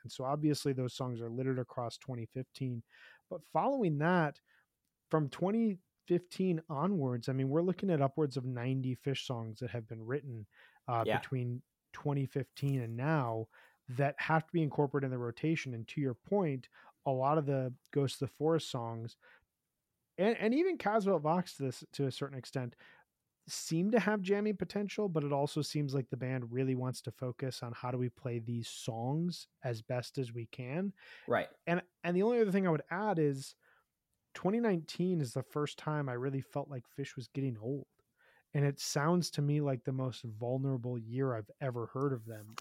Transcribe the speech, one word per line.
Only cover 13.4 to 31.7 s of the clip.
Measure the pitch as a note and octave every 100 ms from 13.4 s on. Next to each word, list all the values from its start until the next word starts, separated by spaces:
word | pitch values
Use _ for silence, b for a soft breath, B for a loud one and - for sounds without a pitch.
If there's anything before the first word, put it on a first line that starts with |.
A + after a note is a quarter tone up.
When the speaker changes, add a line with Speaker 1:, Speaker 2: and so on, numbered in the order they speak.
| A2 b b b -
Speaker 1:
that | B2 C#3+ -
have | - D#3+ -
to |
be | E3+
incorporated | D3+ - C#3+ C#3+ C3+
in |
the | B2+
rotation. | A#2+ - D#3 E3 C3+
And | A#2 A2+
to | -
your | C3+
point, | A#2 - G3+ E3+ C3+ - b b b -
a |
lot | C3 C3+ D#3
of | C#3+
the | C3+ B2+ B2+ _
Ghost | C#3+ C3+ -
of | C3
the | -
Forest | D3+ D#3+ -
songs, | B2+ A#2 A#2 A2+ - b b _ _ _ _ _ _ _ -
and, | G3 A#3
and | G#3+
even | C4 F#4 D#4+
Casbah | G3+ A3 G3 F3
Vox | D3+ F3 F3 -
to |
this, | C3+ - D#3
to | - C#3
a |
certain | - C#3 C3+
extent, | - C#3 B2 - b b b _ _ _ -
seem | - - D#3+ G3
to | A#3
have | F#3 G#3+
jamming | F#3 G3+ G#3+ G3
potential, | F3 G3+ G#3 - G#3
but | D#3+
it | C#3+
also | C#3+ D3 D#3
seems | C#3+ D3+ C#3+ C3+
like | B2
the | B2
band | B2+ C3 A#2
really | B2 C3 B2+
wants | B2+ B2
to | -
focus | - B2+ - C3 -
on | A#2+
how | A2+ B2
do | B2
we | B2
play | - C3 A#2+
these | A2+ A#2+ A#2
songs | - - A2+ A#2+ D3+ F3 E3 - _
as | C3 A2+
best | A2+ B2 - -
as | B2
we | A#2 A2
can. | - B2 D3+ G3+ - B B B
Speaker 2:
Right. | A2 - -
Speaker 1:
And, | -